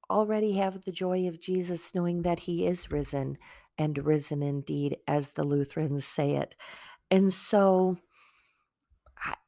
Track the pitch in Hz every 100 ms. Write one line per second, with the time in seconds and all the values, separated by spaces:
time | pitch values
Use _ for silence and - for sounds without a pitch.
0 | - 208 214 214 214 196 190 185 190 170
1 | 185 185 185 165 - 185 175 170 - 180
2 | 175 175 175 170 - 170 180 175 - 147
3 | 143 139 135 139 - - _ - 151 143
4 | 147 156 147 147 143 143 139 147 143 -
5 | - 147 143 - 143 143 139 - 156 143
6 | - - 143 143 - - - - - -
7 | _ 190 196 180 - 208 196 185 185 180
8 | _ _ _ _ _ _ _ _ _ _
9 | _ - - -